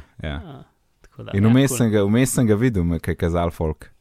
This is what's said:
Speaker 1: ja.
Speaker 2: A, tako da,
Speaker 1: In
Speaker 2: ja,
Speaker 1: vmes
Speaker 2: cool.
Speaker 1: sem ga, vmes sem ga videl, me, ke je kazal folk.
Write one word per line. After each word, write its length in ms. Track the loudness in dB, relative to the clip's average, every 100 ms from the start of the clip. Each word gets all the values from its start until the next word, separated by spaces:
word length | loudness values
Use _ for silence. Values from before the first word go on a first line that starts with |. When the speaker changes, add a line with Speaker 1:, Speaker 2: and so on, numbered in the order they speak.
| -16 -12
Speaker 1:
ja. 200 | -10 -10
Speaker 2:
A, 180 | -12 -18 -20 _ _ _
tako 240 | _ -18
da, 80 | -6
Speaker 1:
In 100 | 2
Speaker 2:
ja, 60 | 4
Speaker 1:
vmes 180 | 4 2
Speaker 2:
cool. 100 | 0
Speaker 1:
sem 140 | 0
ga, 120 | 2
vmes 280 | 2 2 2
sem 160 | 0 2
ga 80 |
videl, 300 | 2 2 0
me, 140 | -2 -2
ke 120 | -4
je 40 | -4
kazal 340 | -2 -2 -4
folk. 380 | -4 -6 -6 -14 _